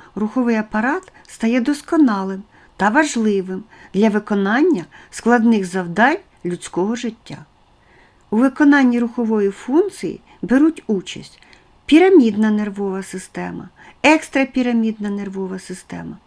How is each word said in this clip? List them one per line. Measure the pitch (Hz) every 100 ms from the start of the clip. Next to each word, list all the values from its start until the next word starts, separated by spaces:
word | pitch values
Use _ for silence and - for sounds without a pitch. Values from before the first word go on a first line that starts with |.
| -
руховий | - 214 262 240 226
апарат | 214 214 240 359 370 - -
стає | - 226 247
досконалим | 240 285 - 339 269 196 190 190 208 _ _ -
та | 196
важливим | 262 302 240 214 196 185 190 - - -
для | 190 220
виконання | 208 208 202 196 233 359 220 156 - -
складних | - 226 240 233 220
завдань | 185 185 175 170 247 359 - _
людського | 175 175 - - 196 240
життя. | 240 220 - 143 151 _ _ _ _ _ _ _ _
У | 214
виконанні | 269 269 294 285 262 240
рухової | 233 240 220 220 202
функції | 196 - 285 403 - 180 - _ _
беруть | 180 254 320 320 -
участь | 196 - - - - _ - _ _ -
пірамідна | 302 381 370 226 202 214
нервова | 208 208 196 196 190
система, | 190 190 - - 180 175 - _ - -
екстрапірамідна | 277 311 - 277 269 262 247 233 220 214 208
нервова | 202 202 190 190 185
система, | - 185 - 170 165 180